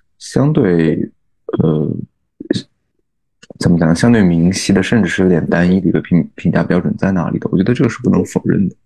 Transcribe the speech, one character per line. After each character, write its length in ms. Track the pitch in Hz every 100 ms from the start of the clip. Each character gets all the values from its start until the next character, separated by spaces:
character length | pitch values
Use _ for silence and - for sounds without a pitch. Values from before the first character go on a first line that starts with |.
| _ _
相 340 | - - 143
对， 580 | 151 104 85 80 78 - _ _ _ - -
呃， 240 | 80 78 76 - - _ _ - - - - _ _ _ _ _ _ _ - -
怎 120 | -
么 80 | 85
讲， 160 | 82 85
相 160 | 120
对 100 | 117
明 280 | 92 82 85
晰 220 | 95 -
的， 100 | 98
甚 180 | 92 120
至 60 | 87
是 140 | -
有 80 | 92
点 180 | 87 76
单 220 | 82 90
一 80 | 95
的 80 | 85
一 40 |
个 100 | 80
评-， 280 | - 87 73 -
评 160 | 85
价 120 | 80
标 180 | - 90
准 160 | - -
在 140 | 92
哪 180 | 92 78
里 100 | -
的， 80 | -
我 60 | 87
觉 60 |
得 100 | 95
这 100 | 123
个 60 | 127
是 100 | -
不 60 | 107
能 160 | 92 -
否 160 | -
认 240 | - 87 -
的。 80 | -